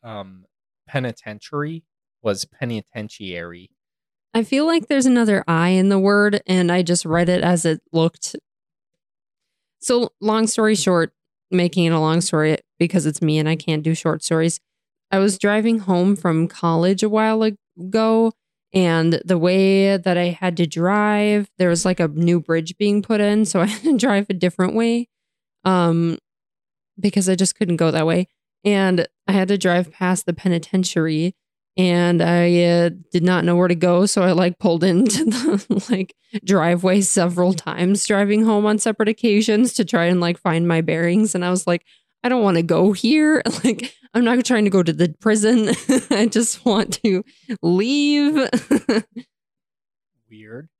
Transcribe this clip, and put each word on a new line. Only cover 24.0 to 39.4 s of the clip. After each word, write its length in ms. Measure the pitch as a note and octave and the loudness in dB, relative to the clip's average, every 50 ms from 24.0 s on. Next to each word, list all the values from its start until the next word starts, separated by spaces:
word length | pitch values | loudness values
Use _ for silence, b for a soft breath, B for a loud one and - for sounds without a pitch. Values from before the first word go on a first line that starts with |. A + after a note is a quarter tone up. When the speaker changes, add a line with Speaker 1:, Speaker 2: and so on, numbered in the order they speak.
| G#3 C#4 G3+ G3 G3+ - | 2 2 0 0 0 -2
Speaker 2:
a 60 | G3 | -4
different 400 | F3 F3+ F3+ - - F#3 F#3 - | -2 -2 -2 0 -2 -2 -2 0
way, 340 | A3+ A#3 A#3 A#3 A#3 A#3+ - _ _ _ _ _ _ _ _ _ _ - | 0 0 0 0 -2 -4 -8 _ _ _ _ _ _ _ _ _ _ -2
um, 540 | F#3+ F#3+ F3+ F3 E3+ E3 E3 E3+ E3 D#3+ - - _ _ _ _ _ _ _ _ _ _ _ _ _ _ - | 0 2 2 2 2 2 0 0 -2 -4 -6 -10 _ _ _ _ _ _ _ _ _ _ _ _ _ _ -4
because 280 | F#3 G#3 - G3+ F#3 F#3 | -4 -2 0 0 0 0
I 60 | F#3+ | 0
just 200 | F3 F#3+ - - | 0 0 -2 -2
couldn't 200 | - A3 E3+ E3+ | -2 -4 -2 0
go 140 | D#3+ E3+ D#3+ | 0 0 0
that 160 | D3+ D#3+ D#3 | 0 0 0
way. 200 | E3 E3+ F3+ F#3 - _ _ _ _ _ _ - | 0 0 0 -2 -4 _ _ _ _ _ _ -2
And 420 | G3+ G#3 G3 F#3+ F#3 F#3 E3+ - - _ _ _ | 0 2 2 2 2 2 0 -2 -4 _ _ _
I 60 | - G3 | -2 0
had 160 | G3 F#3 F#3 | 0 2 0
to 80 | G3+ | 0
drive 340 | F#3+ F#3 F3+ F3 F3+ F3+ D#3 - | 0 0 2 2 0 0 -2 -6
past 340 | - F#3 F3+ F#3 F3 - | -4 -2 -2 -2 -2 -2
the 80 | - E3+ | -6 -6
penitentiary, 1000 | - - F#3 E3+ E3+ D#3 - - F#3+ F3+ - - F3 D#3+ D#3+ D#3 D3+ E3 F3+ - _ _ _ _ _ _ _ _ - | -4 -2 -2 -2 -2 -2 -2 -2 -2 -2 -2 -2 -2 -2 0 0 -2 -2 -4 -4 _ _ _ _ _ _ _ _ -2
and 420 | F#3 F3+ F3 F3 F3 F3 F3 E3+ | 0 2 2 2 2 2 2 2
I, 420 | E3+ E3+ F3 F3 F3 F3 F3 F3 F3 | 2 2 2 2 2 2 2 2 2
uh, 260 | E3+ E3+ E3+ E3+ E3+ F3 - - _ | 2 2 2 2 0 -2 -6 -8 _
did 120 | - F3+ E3 | -2 0 2
not 220 | F#3 F#3 E3+ E3 | 2 2 2 0
know 100 | F3 F3 | 0 2
where 120 | F3 F3+ F3+ | 2 2 0
to 60 | F3 | 0
go. 300 | E3 F3 F3+ F3 F3+ G3 | 0 2 2 2 2 2
So 160 | G3+ - G3+ F3+ | 2 0 0 0
I, 100 | F#3 F3 | 2 2
like, 260 | F3+ F#3 F3+ F3 - | 2 0 0 -2 -2
pulled 260 | - F#3 E3+ E3 F3 | 0 0 0 0 0
into 400 | F#3+ E3 F3+ C4 G#3+ G3 C4+ D#4+ | 2 2 2 2 2 0 0 0
<laughs> 0 | |
the, 600 | A3+ G#3+ B3 B3 - - G3 - - A3 G3+ - - | -2 -2 0 -2 -2 -2 -2 -2 -4 -4 -4 -2 -2
like, 260 | A#3+ F#3 F#3+ - _ B B B B G#3 - | -4 -4 -4 -8 _ B B B B -8 -2
driveway 560 | F#3 G3+ F3+ D#3 E3+ F3+ F3 F#3 F#3 F#3 G#3 | 0 0 2 2 2 0 0 0 2 2 2
several 540 | F#3+ - - G3 E3+ F3+ E3+ F3+ F3 F3+ F#3 | 0 0 0 0 0 0 0 0 0 0 0
times 500 | D#3+ - - - - F3+ F#3 G3+ G3 - | -2 -6 -8 -6 -2 0 0 0 0 0
driving 380 | - G#3 G3 G3+ G3+ G#3 G#3+ A3 | -2 0 0 0 0 0 2 2
home 220 | A3+ G#3+ G#3 G#3 | 2 2 2 2
on 120 | G#3 G#3+ G#3 | 0 0 0
separate 300 | - A#3 G#3 - G#3+ G#3 | -2 -2 -2 -2 -2 -2
occasions 640 | A3 - - A#3 G3+ G#3 | -2 0 0 0 2 2